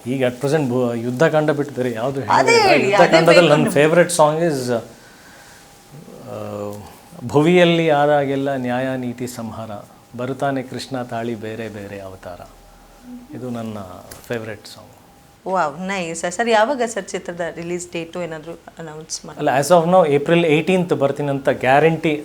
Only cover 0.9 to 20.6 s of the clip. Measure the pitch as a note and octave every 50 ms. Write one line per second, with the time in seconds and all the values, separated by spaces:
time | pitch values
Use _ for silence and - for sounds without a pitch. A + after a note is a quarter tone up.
0.9 | A#2 A2+ A2+ B2 B2+ B2 D#3+ D#3 D3+ D#3 D3+ D3+ D3 C#3+ C#3 - B2 A#2+ B2+ B2
1.9 | A2+ A2 A#2 C#3 C3+ C#3 A#2+ - - - F#4 A4+ A#4 A4+ G#4 F#4+ E4 C#4 - G3
2.9 | G3+ G3+ F3 E3 D#3+ D#3+ E3 E3 E3+ F3 E3+ D3+ D3 D3+ D3+ - - C#3+ D3 D#3
3.9 | E3 F3 E3+ F3 - - D3+ D3+ D#3 D#3+ E3+ E3+ D3 C3+ B2 B2 A#2+ A2+ - -
4.9 | - - - - - - - - - - - - - - - - - - - -
5.9 | C#3+ D3+ F3 - - - B2+ A2+ A2 G#2+ G#2 G#2 G#2 G#2 G#2 G#2 G2+ G#2 G#2 -
6.9 | - - - - - - B2 A#2+ - C#3+ D3+ E3+ F3+ F3+ F3 E3+ E3+ E3 E3 D#3+
7.9 | D3 C#3+ D3 D3 D3 D3 C#3+ C#3 C#3 C#3 C#3 C#3 C#3 C3 B2 B2 B2 B2+ C3 C3+
8.9 | C3 B2+ B2 B2 A#2+ B2 B2+ A#2+ - - A2+ A2 G#2+ A2+ A2+ G#2+ G2+ - - -
9.9 | - - _ _ - A#2 B2 B2+ C3+ C3+ C#3+ C#3 C#3 C3+ B2 - B2+ A#2+ - -
10.9 | C3+ B2+ B2 B2 A#2+ A2+ A#2 A#2 A#2 G#2 A2 G#2+ A2 A2+ A2+ G#2+ G2+ G#2+ G2 G2
11.9 | G2+ G2 F#2+ F#2+ F#2+ F#2 - F#2 F2 F2+ G2 - - - - - - - - -
12.9 | - - - - - - - - - A#2+ B2 B2 A#2 A#2 A2+ A2 G#2+ G#2 F#2+ F2+
13.9 | F2+ F#2+ G2+ G#2 - - - - B2 A2+ A2 A2 G#2 G#2 - - - G2+ G2 G#2
14.9 | - - - - _ _ _ _ _ _ - F3+ F#3+ F#3 D#3+ D3 C#3 E3 F#3 F#3+
15.9 | G3+ F#3+ F3 E3 E3 E3+ - F3 E3+ - A#3 A#3 A3 G#3 A3 A#3+ D4 A#3+ A#3 A3+
16.9 | A3+ G3+ F#3+ - - F#3 F#3 - F3 E3+ F3 D#3+ D3 E3 E3+ E3+ F3 F3 F3 -
17.9 | - E3+ E3 E3 - F3+ F3 D#3+ D#3+ D#3 D#3 E3 E3 - - - - - E3 D#3
18.9 | D3+ D#3 E3 - - - - D#3+ - - D3+ C#3+ B2 C3+ C#3+ C#3+ F3+ E3+ D#3+ E3+
19.9 | F#3 F#3 E3+ D3+ C#3 C#3+ C#3+ - E3+ E3+ E3+ D#3+ D3 D#3+